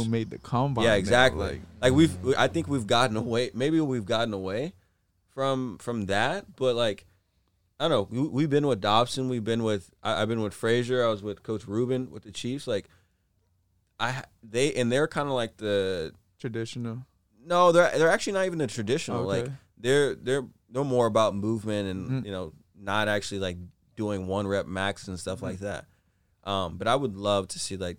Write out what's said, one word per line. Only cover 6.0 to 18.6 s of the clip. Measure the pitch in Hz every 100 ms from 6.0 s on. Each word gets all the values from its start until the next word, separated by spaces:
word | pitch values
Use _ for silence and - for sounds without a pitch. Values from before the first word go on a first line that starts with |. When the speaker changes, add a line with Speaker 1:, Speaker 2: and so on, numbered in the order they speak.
| 95
Speaker 2:
that. | 98 123 190 - -
But, | 127 117
like, | 113 101 - _ _ _ _ _ _ -
I | 156
don't | 131 98
know. | 120
We, | 156
we've | 123 156
been | 143 143
with | 110
Dobson. | 104 110 120 - 131
We've | 123
been | 107 117
with, | 113 104 - _
I, | 104 92
I've | 110
been | 113
with | 104
Frazier. | - 117 120 120 127
I | 117
was | 107
with | 104 98
Coach | - 110 -
Rubin | 104 123 127 127
with | 85
the | 110
Chiefs. | 95 120 139 131
Like, | 104 - _ _ _ _ _ _ _ _ _ _ -
I, | 117 131 - _
they, | 117 113 143 127
and | 120
they're | 127 156
kinda | 160 143
like | 127 113 -
the | 107 101 95 92 80 - _ _
Speaker 1:
Traditional. | 131 113 117 123 117 117 131 _ _ _
Speaker 2:
No, | 143 175 180
they're, | 170 175 139
they're | 165
actually | 190 -
not | 190 190
even |
the | 170